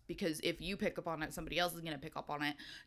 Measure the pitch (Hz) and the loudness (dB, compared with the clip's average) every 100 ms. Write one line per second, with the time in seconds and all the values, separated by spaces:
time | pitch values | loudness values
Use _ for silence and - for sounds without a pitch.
0 | - 160 185 147 170 165 165 196 190 - | -6 0 2 4 2 2 0 2 2 0
1 | 165 156 156 170 156 156 175 165 165 143 | -2 -2 -2 -4 0 4 4 2 -4 -4
2 | 160 - - 147 147 - - - | -6 -6 -4 0 0 0 -8 -10